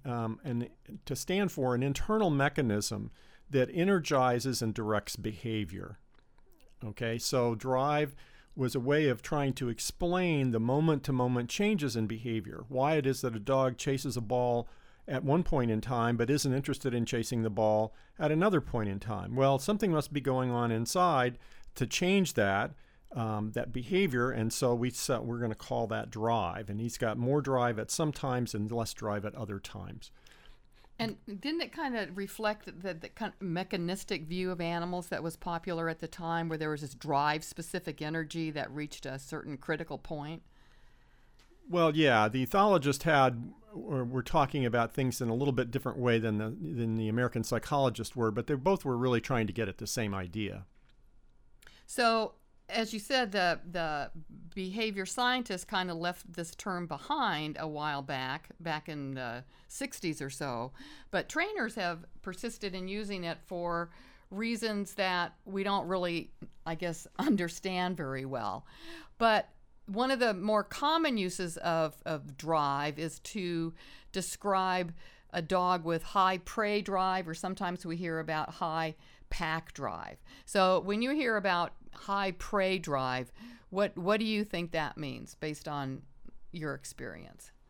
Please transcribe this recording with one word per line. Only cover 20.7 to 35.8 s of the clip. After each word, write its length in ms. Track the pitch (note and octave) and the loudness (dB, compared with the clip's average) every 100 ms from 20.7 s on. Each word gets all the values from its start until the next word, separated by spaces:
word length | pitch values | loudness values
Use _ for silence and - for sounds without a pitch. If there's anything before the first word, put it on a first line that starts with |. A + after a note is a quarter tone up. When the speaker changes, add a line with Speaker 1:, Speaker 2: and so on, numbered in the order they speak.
Speaker 1:
inside 680 | A2+ A2+ F#3 F3+ C#3 B2 A#2+ - - - - | 2 2 4 4 6 2 0 -12 -16 -10 -4
to 100 | B2 | -2
change 480 | - F3+ G3 F3+ | 2 4 4 4
that, 400 | - G2 G2 D3 - - - - | 4 4 4 0 -6 -20 -20 -8
um, 400 | C3 A2 G#2+ G#2+ | -4 -2 0 -2
that 200 | A#2 A#2+ | -2 -4
behavior, 600 | B2 A#2+ F#3 G3 B2 B2 | -4 0 2 4 2 2
and 200 | A#2 A2 | 2 0
so 220 | - B2+ | 2 2
we 160 | A#2+ B2 | 2 0
set, 340 | - - A#2+ | -2 -2 0
we're 160 | A#2 A#2+ | -2 -2
gonna 160 | A#2 G#2+ | -2 -4
call 320 | - A#2+ A2+ | -4 -2 0
that 220 | A2 A2 | -2 -4
drive, 600 | A2 A2+ A#2 F2 F#2+ G2+ | -2 2 2 2 -2 -6
and 120 | G#2 | -4
he's 160 | A#2 - | -4 -2
got 200 | A#2 A#2+ | -2 0
more 240 | B2 D3 | 2 2
drive 380 | C3+ C3 A#2+ A2 | 2 2 2 0
at 120 | G#2 | -2
some 200 | - D#3 | 0 0
times 440 | - C#3 B2 A#2+ G#2+ | 0 0 0 0 -2
and 140 | G#2+ | -2
less 220 | A#2 A2 | -2 -4
drive 300 | - A2 G#2 | -4 -2 -2
at 120 | G2+ C3 | -4 -6
other 240 | G2+ G2 | -6 -8
times. 520 | - G2 F#2 - - - - - - - - - - - | -8 -10 -10 -12 -16 -20 -20 -20 -20 -20 -20 -20 -14 -8
Speaker 2:
And 180 | A3+ G#3 - | -6 -8 -12
didn't 340 | G3+ C#4 E4 | -8 -4 -2
it 120 | - | -4
kinda 360 | D#4+ C#4+ A#3 E3+ | -4 -4 -2 -4
reflect 520 | F#3 G3 - G#3+ G#3 - | -6 -8 -2 -2 -2 -8
the, 280 | - F#3+ | -8 -8
the 160 | E3 - | -6 -10
kind 220 | - G#3+ | -8 -8
of 120 | - F#3+ | -6 -4
mechanistic 800 | E3 F#3+ F#3+ E3+ G3 - F3+ | -2 -2 -2 -2 -4 -4 -6
view 280 | D#3 F3+ F#3 | -4 -4 -2
of 80 | F3 | -2
animals 480 | E3+ E3+ F3 F3+ E3+ | -2 -2 -2 -4 -4
that 160 | C#3+ | -4
was 140 | E3 - | -4 -6
popular 500 | F3+ E3+ F3+ E3 | -6 -4 -4 -2